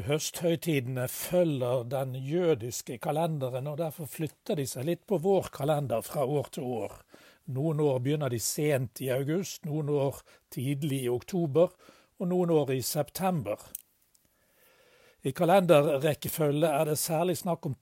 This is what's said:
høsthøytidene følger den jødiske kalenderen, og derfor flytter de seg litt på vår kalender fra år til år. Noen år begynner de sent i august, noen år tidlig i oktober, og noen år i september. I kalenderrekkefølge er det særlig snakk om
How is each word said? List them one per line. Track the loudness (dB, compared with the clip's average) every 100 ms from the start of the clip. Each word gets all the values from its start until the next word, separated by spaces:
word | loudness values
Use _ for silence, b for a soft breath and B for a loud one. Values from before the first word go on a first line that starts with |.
| -2
høsthøytidene | -2 -2 -2 0 0 0 0 0 -4 -4
følger | -6 0 2 2 2 0 0 -2
den | -4 -4 -6
jødiske | -2 2 2 2 -2 -8 -8 -6
kalenderen, | -2 0 0 0 -4 -4 -4
og | -4
derfor | -6 -6 -10
flytter | -6 -6 -6 -4 -2
de | -2
seg | -4 -2
litt | -2 0
på | 0
vår | 4 2 0
kalender | -2 0 0 0 -2
fra | -2 -2 0
år | 0 -4 -6
til | -6
år. | -4 -6 -10 _ B B B -8
Noen | -2 0 2 2
år | 2
begynner | 0 0 0
de | -2
sent | -2 0 2 2 -2 -4 -2
i |
august, | 0 0 -2 -4 -8 -6
noen | -4 0
år | 0 0 -2 b b _
tidlig | -4 -2 -2 -2 0
i | 0
oktober, | -2 -2 -2 2 4 2 0 b b b -6
og | -2
noen | 2 4 2
år | 2
i | 0 -2
september. | -2 -4 -2 -2 0 -2 -6 -10 -18 _ _ _ _ b b b b b b b b b b
I | -6 0
kalenderrekkefølge | 4 6 8 6 6 2 0 -2 -4 0 0 2 2
er | 2 2
det | 0
særlig | 0 0 0 0
snakk | -2 -4 -4
om | -6